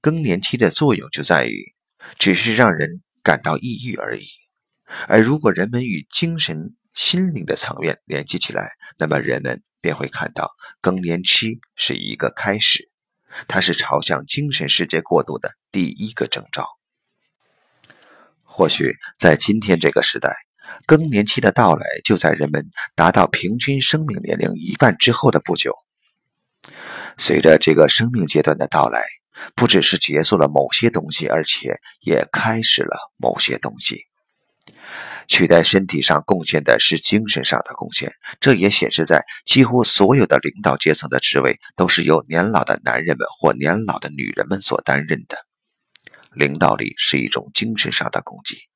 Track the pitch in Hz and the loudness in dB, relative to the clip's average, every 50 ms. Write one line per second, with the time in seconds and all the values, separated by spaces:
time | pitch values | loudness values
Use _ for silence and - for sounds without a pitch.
0 | - 151 156 165 156 120 87 90 - - - 123 117 87 - - 156 143 113 - | -2 -2 -2 -2 -2 -2 -2 0 -2 -2 0 2 2 2 2 2 2 2 0 0
1 | - - - - 73 - 87 73 62 57 53 50 50 50 _ _ _ _ _ _ | -4 -10 -10 -8 0 2 2 2 2 0 -4 -8 -12 -16 _ _ _ _ _ _
2 | - - - _ - 98 92 87 - 117 110 110 127 110 87 78 73 76 85 92 | -20 -20 -4 _ 2 2 2 2 0 -2 2 4 4 4 4 0 -4 -6 -6 -12
3 | _ _ _ _ _ - 80 - - - - - - 127 117 - 123 123 101 - | _ _ _ _ _ 0 0 0 0 -4 -4 -4 -6 -8 -10 -10 -10 -10 -10 -8
4 | - - 57 52 50 - - _ _ _ _ _ _ _ _ _ _ _ - - | -8 -8 -10 -10 -12 -16 -20 _ _ _ _ _ _ _ _ _ _ _ -16 -14
5 | - - - 110 110 117 143 156 - 110 90 - 92 107 120 120 127 123 98 76 | -4 2 4 4 4 4 2 0 0 0 0 0 -4 -2 -2 -6 -4 -4 -6 -8
6 | 71 _ - - - 165 165 160 151 - 82 78 80 - 220 _ _ _ _ - | -10 _ -2 -2 -2 -2 -2 -4 -4 -6 -6 -10 -10 -12 -16 _ _ _ _ -2
7 | - - - 180 190 185 160 117 82 - - - - - - - 80 80 - _ | 0 2 2 2 0 -2 -4 -6 -4 -4 -2 -2 -2 -6 -6 -6 -6 -6 -6 _
8 | _ _ - 71 76 - - 87 - - - - 50 - - _ - - - _ | _ _ -6 -6 -4 -4 -2 -2 -2 -2 -2 -6 -8 -8 -12 _ -20 -20 -8 _
9 | 80 78 76 71 - - 65 71 69 65 60 - _ _ _ _ - 82 76 - | -4 -2 -2 -2 -2 -2 -4 -4 -4 -6 -8 -8 _ _ _ _ -6 -6 -6 -4
10 | 69 69 - - - - - - - - - _ - - - _ - 92 92 95 | -8 -10 -8 -8 -10 -10 -8 -8 -8 -8 -10 _ -20 -20 -20 _ -4 -4 -4 -2
11 | 90 85 85 87 92 - - - 113 110 113 - _ _ _ - - - - - | -4 -4 -6 -2 0 2 2 2 2 0 -6 -10 _ _ _ -6 -6 -4 -4 -6
12 | - 50 55 - - 64 - - - 104 98 107 104 - - - - _ _ _ | -8 -10 -8 -4 -4 -4 -4 -4 -4 -4 -2 2 2 2 2 2 -2 _ _ _
13 | _ _ _ _ _ _ - - - _ - 95 92 95 82 - - - 69 73 | _ _ _ _ _ _ -18 -18 -12 _ -4 -2 0 0 -2 -2 -2 -2 -2 -2
14 | 76 - 82 69 - - - - 147 147 135 - 80 73 - - 92 - - 80 | -2 -2 -4 -4 -4 -6 -4 -4 -4 -4 -4 -4 -2 0 0 0 0 -2 -4 -6
15 | - - 87 80 - - 69 57 - - - _ _ _ - 98 92 76 - - | -2 0 0 0 0 0 -8 -10 -10 -12 -12 _ _ _ -4 -4 -4 -4 -4 -8
16 | 101 107 - - - - - - - _ - - - - - _ _ _ _ _ | -12 -12 -6 -6 -6 -6 -6 -8 -8 _ -10 -10 -10 -10 -12 _ _ _ _ _
17 | _ _ _ _ _ _ _ _ _ _ _ _ _ _ _ _ _ _ - _ | _ _ _ _ _ _ _ _ _ _ _ _ _ _ _ _ _ _ -20 _
18 | _ _ _ _ _ _ _ _ _ _ - - 87 78 - - - 65 - _ | _ _ _ _ _ _ _ _ _ _ 0 0 2 2 2 0 -2 -4 -4 _
19 | - - - _ - 87 76 - - - 104 110 104 104 92 82 82 76 - - | -14 -20 -12 _ 2 2 4 4 2 0 -2 -2 0 0 0 2 2 2 2 2
20 | 64 - - - - 65 - - - _ _ _ - - - - _ - 151 156 | 0 0 -2 -2 -4 -4 -4 -4 -16 _ _ _ -20 -20 -20 -14 _ 4 6 6
21 | 165 156 127 101 104 104 - - - 104 - - 120 95 80 - - - 71 - | 6 2 0 2 2 2 0 2 0 2 4 4 4 4 4 2 0 -8 -10 -6
22 | - - 107 87 - 80 76 76 73 73 76 73 73 - _ - - - _ - | 0 0 0 2 2 0 0 0 -2 -2 -2 -4 -6 -6 _ -14 -14 -14 _ 2
23 | 80 85 - 104 90 - - - - 87 107 123 - - 139 135 127 - - 156 | 2 4 6 4 2 2 2 -4 -4 -4 -4 -4 -2 -2 -2 0 0 0 0 0
24 | 156 151 104 92 - - - - - - - - - - - - - 120 92 - | -2 -4 -6 -8 -6 -6 -4 -4 -2 -4 -4 -8 -8 -10 0 2 2 2 4 4
25 | - 120 117 - - 143 - 76 - - 87 - - 60 - - _ _ _ _ | 2 2 2 2 0 0 0 0 -2 -2 -2 -2 -2 -4 -4 -8 _ _ _ _
26 | _ _ _ _ _ _ _ _ _ _ _ _ - - - - - - - - | _ _ _ _ _ _ _ _ _ _ _ _ -20 -20 -20 -20 -18 -18 -16 -16
27 | - - - - - - 76 76 76 80 78 80 - 80 78 80 78 73 - - | -16 -18 -10 -4 0 2 2 4 6 6 6 6 6 4 6 6 6 6 6 2
28 | 110 120 123 113 90 73 - 76 73 76 76 71 71 67 - 80 67 58 57 58 | 2 0 0 -2 -2 0 0 0 2 2 0 0 -2 -2 0 0 0 2 0 -4
29 | 55 - - _ _ _ _ - - - _ - 123 120 - 92 76 - - 87 | -6 -8 -12 _ _ _ _ -20 -20 -14 _ 0 2 4 4 4 4 2 0 0
30 | - - 73 73 80 - - 90 76 71 73 71 69 65 - - 113 117 - 87 | 0 0 0 2 2 2 4 4 4 4 4 0 0 0 -2 0 0 0 0 -2
31 | 78 76 76 - 80 - - 80 78 - - - - 58 50 - _ - - _ | -4 -4 -4 -4 -2 -2 -2 -2 0 0 -2 -2 -2 -8 -8 -8 _ -20 -20 _
32 | _ - 80 65 - - - - - 110 113 113 110 - - - - - - - | _ 0 0 0 0 -2 -4 -2 -2 -2 -2 0 0 0 0 0 0 -4 -6 -10
33 | - - _ _ - - - - - - - - - 60 53 - - - - - | -12 -16 _ _ -2 -2 0 0 -2 -2 -2 -4 -8 -10 -10 -4 -4 -4 -4 -4
34 | - _ _ _ _ _ _ _ _ _ _ _ _ - _ _ - - - - | -16 _ _ _ _ _ _ _ _ _ _ _ _ -20 _ _ -20 -20 -18 -18
35 | - - - - - - - - 90 80 87 85 82 - - 98 95 90 - 73 | -16 -16 -18 -18 -4 0 2 2 4 6 6 6 6 6 4 2 2 0 -4 0
36 | 67 - 80 73 73 - 98 92 80 - - 78 71 - 58 57 - - - 78 | 2 2 2 2 2 0 -2 0 0 -2 -2 0 2 2 4 4 4 2 2 2
37 | - - - 104 110 104 - - 65 - - 64 - - - - - - - - | 0 2 2 2 0 0 -4 -2 -2 -2 -2 -2 -4 -8 -12 -14 -14 -6 -6 -6
38 | - - - _ _ - - _ - 139 131 92 90 101 101 - - 62 - - | -6 -6 -14 _ _ -20 -10 _ 4 4 4 6 4 4 4 4 2 2 0 -2
39 | 80 - 85 73 - - - - _ - - 127 131 113 120 123 117 - - - | 2 2 2 2 2 -2 -14 -8 _ 4 6 6 6 4 4 2 2 4 4 4
40 | 101 98 131 139 107 - - 65 - 73 - - - - 65 - - 78 78 - | 6 4 4 4 4 4 2 0 0 -2 -8 -2 -2 -2 0 2 2 0 2 0
41 | 78 67 64 65 - - - 67 65 65 - - - - _ - 90 87 - - | -2 -4 -4 0 0 2 2 2 2 0 -2 -2 -8 -20 _ -2 0 2 2 0
42 | 82 - 78 80 - _ 80 82 90 107 113 87 - - - - _ 62 60 64 | 2 2 2 2 2 _ -2 -2 0 2 0 0 0 0 -4 -2 _ -2 -2 -2
43 | 78 85 78 60 53 - - - - 78 58 - 67 78 85 107 113 101 - - | -2 -2 -2 -4 -4 -10 -8 0 0 2 2 2 -2 -2 -2 -2 -2 -4 -6 -6
44 | - 71 73 71 64 50 50 - 50 67 95 98 98 - - - - - 67 69 | -8 -10 -10 -10 -10 -8 -6 -6 -4 -4 -4 -6 -4 -4 -4 -4 -2 -2 -2 -2
45 | 76 80 82 71 71 _ - - - _ _ _ _ _ _ _ _ _ _ - | 0 -4 -6 -6 -6 _ -16 -16 -16 _ _ _ _ _ _ _ _ _ _ -20
46 | _ - _ _ _ _ _ 67 71 71 71 73 - 73 52 - - - - - | _ -20 _ _ _ _ _ -2 -2 -2 0 0 2 2 2 0 -4 -8 -6 -4
47 | - - - 69 60 52 - - - - _ - 107 113 113 107 - - - - | -4 -2 -2 -2 -2 -2 -4 -6 -8 -2 _ -2 -2 -2 -4 -4 -4 -4 -2 -4
48 | - - - - - - - - - - - - - _ _ | -6 -4 -6 -6 -8 -8 -18 -12 -10 -10 -10 -10 -16 _ _